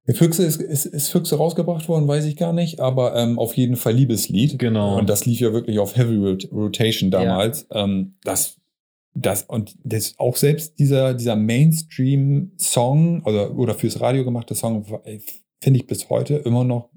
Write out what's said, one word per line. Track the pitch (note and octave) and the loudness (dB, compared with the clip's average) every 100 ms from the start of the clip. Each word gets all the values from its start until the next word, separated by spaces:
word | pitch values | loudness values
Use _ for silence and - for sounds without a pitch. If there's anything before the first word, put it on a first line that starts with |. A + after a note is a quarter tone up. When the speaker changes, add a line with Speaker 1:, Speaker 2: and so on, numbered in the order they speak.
| - | -2
Speaker 1:
Ja, | |
Füchse | - E3 E3 | 2 2 4
ist, | E3 - | 0 -2
ist, | - C#3 - | -4 -4 -4
ist | D3 - | -6 -2
Füchse | F3 E3 D3 | -2 0 0
rausgebracht | E3 E3+ E3 E3 E3 | 0 0 -2 -4 -2
worden, | D#3+ C#3+ | 0 2
weiß | D3 | 0
ich | D3+ D3 | -2 -2
gar | E3+ | -2
nicht, | E3+ E3 - | 0 -2 -2
aber, | C3 C3 B2 A#2+ | -2 0 0 2
ähm, | A#2 A#2+ | 0 0
auf | A#2 - | 0 0
jeden | B2 B2 | 0 0
Fall | A#2+ | 2
Liebeslied. | A#2+ C3 A2 - F#2+ D3 C3 | 4 4 2 0 0 0 2
Speaker 2:
Genau. | A#2 A2 G2+ G2 | 0 2 2 2
Speaker 1:
Und | G2+ | 2
das | G#2 B2 | 2 0
lief | A2+ | 0
ja | A2+ | 0
wirklich | A2+ - G#2+ | 0 0 0
auf | G2 B2+ | 0 0
Heavy | A#2 G#2+ | 2 2
Rot-, | G2 F#2+ - | 0 -2 -4
Rotation | G#2+ G#2+ A2+ A2 - F#2+ | -4 -4 0 0 2 0
Speaker 2:
Ja. | F#2 | 2
Speaker 1:
damals. | F#2 F#2 A2+ - - | 2 0 0 -4 -8
Ähm, | A2 G2+ F#2+ F#2+ - | -4 -2 -2 -4 -8
das, | - F#2+ - - _ _ _ _ _ | -6 -4 -4 -8 _ _ _ _ _
das, | - - G#3 | -4 -2 -2
und | - A2+ G#2 - | -4 -6 -6 -10
das, | A#2+ A2 - - | -6 -4 -4 -2
auch | B2+ - | -2 2
selbst | D3 D#3 - - | 2 2 -4 0
dieser, | C#3 C3+ C3 | 2 4 2
dieser | A#2+ A#2 G#2+ | 0 0 0
Mainstream-Song | A2 A#2+ D#3+ D#3 - - C3 C#3 C#3 C#3 - - - B2 A#2+ D3+ E3+ E3+ | 2 4 4 2 -4 -2 0 2 2 0 -2 -6 -2 0 2 2 2 0
oder, | G#2+ G#2 G2+ B2+ | 0 0 -2 -2
oder | A#2+ | -2
fürs | G#2 A2 - | -2 -4 -2
Radio | A#2+ C3+ | 0 0
gemachte | B2 A#2+ - | -2 -4 -6
Song, | - A#2 G#2+ G#2 G#2+ A2 G#2+ - - _ _ | -6 -4 -4 -6 -12 -14 -16 -18 -20 _ _
finde | - B2+ | 2 2
ich | - | 2
bis | G2+ - | -6 -2
heute | A#2+ B2+ D3 | -2 0 -2
immer | A#2 A#2+ | 0 0
noch | B2+ A#2+ - | 0 -2 -8